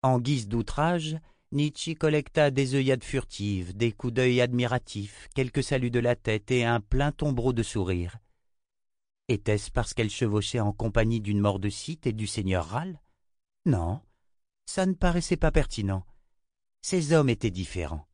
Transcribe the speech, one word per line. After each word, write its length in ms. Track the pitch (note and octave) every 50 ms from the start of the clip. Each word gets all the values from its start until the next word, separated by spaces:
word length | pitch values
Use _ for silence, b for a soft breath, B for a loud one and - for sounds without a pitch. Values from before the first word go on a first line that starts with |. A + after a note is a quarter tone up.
En 180 | - C3 B2+ B2
guise 300 | A#2+ B2 D3 C3 A2 G2
d'outrage, 680 | G#2+ A#2 G#2+ - - C3+ D3 E3 F3+ F3 D#3 D#3 D#3 D#3+ b b b b b b -
Nietzsche 420 | C#3+ D3 D3+ D3 - - - D#3+
collecta 560 | - - D#3 D3+ D3+ C#3+ - - E3 D3+ C#3+
des 240 | C3 C3 C#3 B2+ C3
œillades 300 | C#3 C3 C3 C3 B2+ -
furtives, 720 | - - C3 - - - - G2+ G#2 G2+ F#2 F2+ F2 F2+ G2+
des 160 | A#2 A#2 G#2
coups 180 | - - B2+
d'œil 300 | A2+ B2 B2+ B2+ B2 B2
admiratifs, 880 | B2 B2 B2 B2 B2 A#2+ B2 A#2+ - - - G#2 G2+ G#2 - - - - -
quelques 300 | - C3 B2+ - C#3 C3
saluts 260 | - D3 C3 B2+ A#2+
de 120 | A#2+ B2
la 160 | A#2 A#2+ A#2+ -
tête 340 | _ - A2 A2 - -
et 140 | B2+ B2 A#2+
un 160 | A#2 A#2 A#2
plein 320 | G#2 _ - C3 C#3+ D3 C#3+
tombereau 400 | - - D3 C3+ A#2+ A#2 C3 B2+
de 100 | A#2+ A2+
sourires. 540 | - - A2 F#2+ F2+ F#2 F2 F2 F2 - A2+ _ _ _ _ _ _ _ _ _ _ _ _ _ _ _ _ _ _ _ _ _ -
Était-ce 420 | B2+ G2+ - - G#2 G#2 - -
parce 220 | - - A#2 - -
qu'elle 160 | - A2+ G#2
chevauchait 500 | - - B2+ A2 G2+ G#2+ G#2 - - B2
en 140 | G#2+ G#2 G2+
compagnie 480 | - A2+ A2+ G2+ A#2 A2 A2 A2+ A2+
d'une 180 | G#2 G2+ G#2 G2+
mordicite 680 | G2+ G2+ G2 F#2+ F#2+ G#2 G2+ - - - E3 - - C3+
et 60 | G#2+
du 140 | G#2+ G#2+ G2+
seigneur 400 | - - G2+ F#2+ F#2 F2+ D#2+ D2+
Râle ? 320 | G2 B2 E3 F#3+ F3+ D3 _ _ _ _ _ _ _ _ _ _ _ _ _
Non, 360 | F3 C#3 F#2 E2+ E2+ F#2+ C3+ - _ _ _ _ _ _ _ _ _ _ _ _
ça 200 | - - - F#3+
ne 80 | F#3 F#3+
paraissait 440 | - - F3+ E3+ F3 - - F3+ D#3
pas 140 | - D#3+
pertinent. 540 | - D#3+ C#3 - - - G2+ G2 G2 F#2+ F#2 - - _ _ _ _ _ _ _ _ _ _ _ _ _
Ces 320 | - - - F#3 D#3+ C#3+ E3
hommes 160 | D#3+ D3 C3
étaient 220 | A#2 G#2 - A2+
différents. 540 | F2+ F#2 F#2 - - F#2 E2+ D2+ - D#2 - _